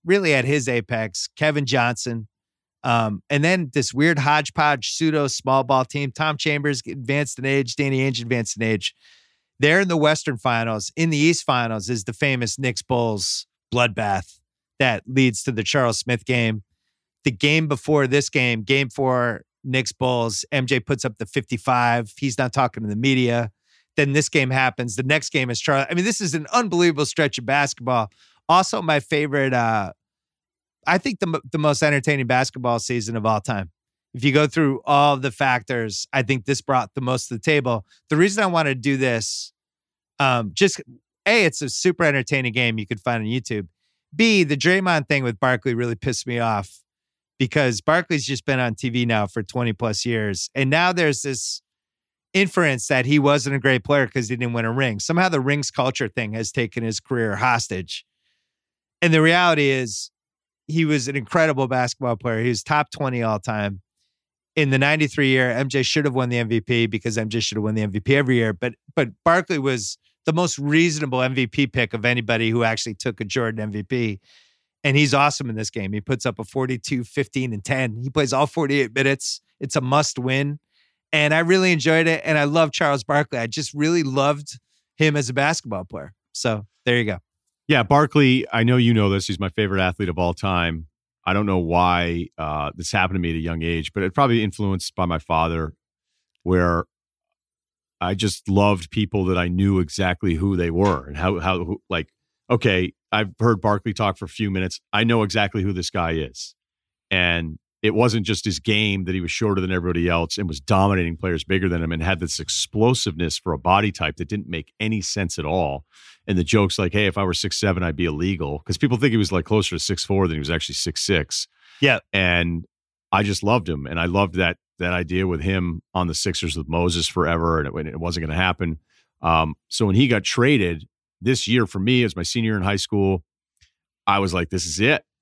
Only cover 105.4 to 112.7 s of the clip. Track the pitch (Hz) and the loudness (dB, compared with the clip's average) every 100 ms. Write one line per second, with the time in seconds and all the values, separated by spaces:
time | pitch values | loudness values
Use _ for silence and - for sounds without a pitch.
105.4 | 101 107 95 90 85 95 82 80 69 - | 0 -2 -2 -4 -4 -4 -2 -2 -6 -10
106.4 | - _ _ _ _ _ _ 95 87 85 | -18 _ _ _ _ _ _ 0 2 0
107.4 | 82 78 _ _ 107 104 120 113 92 98 | -4 -10 _ _ 0 2 2 2 -2 -2
108.4 | 104 82 - 104 107 98 90 92 85 - | -2 -4 0 2 2 0 -2 -4 -4 -2
109.4 | 110 95 92 92 87 85 87 85 82 - | -2 0 0 -2 -2 0 2 0 0 -4
110.4 | 95 73 - 98 101 95 85 82 92 82 | -6 -6 0 4 4 2 0 -4 -4 -4
111.4 | - 95 92 85 82 82 80 92 85 - | -2 0 0 -2 -2 -2 -2 -2 -4 -6
112.4 | 78 - - | -6 -6 -4